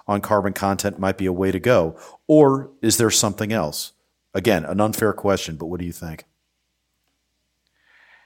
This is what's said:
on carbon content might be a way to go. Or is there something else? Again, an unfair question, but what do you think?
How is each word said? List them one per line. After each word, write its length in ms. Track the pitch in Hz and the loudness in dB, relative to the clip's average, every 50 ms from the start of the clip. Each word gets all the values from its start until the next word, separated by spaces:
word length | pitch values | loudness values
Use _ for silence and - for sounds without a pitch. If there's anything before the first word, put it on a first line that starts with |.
| _ - | _ -4
on 120 | 101 101 | -4 -4
carbon 340 | - - 107 101 95 101 95 | 0 0 0 0 0 -2 -4
content 440 | - 101 98 98 - - 101 92 - | -2 -2 -2 -2 -2 -2 -4 -4 -2
might 200 | 95 95 95 - | -2 -2 -2 -2
be 80 | 98 | -4
a 60 | 92 90 | -4 -2
way 200 | 90 95 95 95 | 0 -2 -2 -2
to 80 | 92 | 0
go. 360 | 87 120 123 98 85 82 82 - - - - - _ | 2 2 4 4 2 0 -4 -8 -16 -20 -20 -10 _
Or 460 | - 156 151 151 139 135 135 135 - - _ - | 4 6 8 8 6 6 2 -2 -8 -10 _ 0
is 140 | 117 - | 0 2
there 160 | - 117 107 - | 2 2 2 2
something 400 | - - 107 98 - 107 104 113 | 2 0 0 -2 -4 -4 -4 -2
else? 400 | 107 80 73 71 - - - - _ _ _ _ _ _ _ - | -2 -2 -4 -6 -8 -12 -12 -16 _ _ _ _ _ _ _ -8
Again, 300 | 98 92 113 101 85 78 | -2 2 2 2 2 0
an 160 | 73 92 98 | -2 -2 0
unfair 320 | 104 110 110 - 113 104 92 | 0 0 0 0 0 -2 -2
question, 420 | - - 101 95 90 - - 80 | 0 0 0 0 0 -2 -6 -10
but 120 | 76 85 | -10 -10
what 120 | 82 90 85 | -8 -8 -8
do 80 | 87 | -8
you 60 | 87 82 | -10 -10
think? 320 | - 87 82 80 78 - _ _ _ _ _ _ _ _ _ _ _ _ _ _ _ _ _ _ _ _ _ _ _ _ _ _ _ _ _ _ _ _ _ _ _ _ _ _ _ _ | -12 -12 -14 -14 -14 -18 _ _ _ _ _ _ _ _ _ _ _ _ _ _ _ _ _ _ _ _ _ _ _ _ _ _ _ _ _ _ _ _ _ _ _ _ _ _ _ _